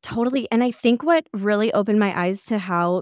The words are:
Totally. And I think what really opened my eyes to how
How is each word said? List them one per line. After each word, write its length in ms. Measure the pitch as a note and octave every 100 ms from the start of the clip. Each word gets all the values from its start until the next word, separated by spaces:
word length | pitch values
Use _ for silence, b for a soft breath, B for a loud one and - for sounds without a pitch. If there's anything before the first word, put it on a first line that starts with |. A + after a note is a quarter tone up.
Totally. 440 | - A#3 A#3+ C4+ A3+
And 120 | A3+
I 60 | B3
think 320 | A#3 - A#3
what 240 | D4+ E4 -
really 400 | G3+ G3+ G#3 A3
opened 260 | - G3+ G#3+
my 180 | G3+ -
eyes 280 | F3+ G3 -
to 140 | G#3+
how 420 | F#3 F3 F3 F3+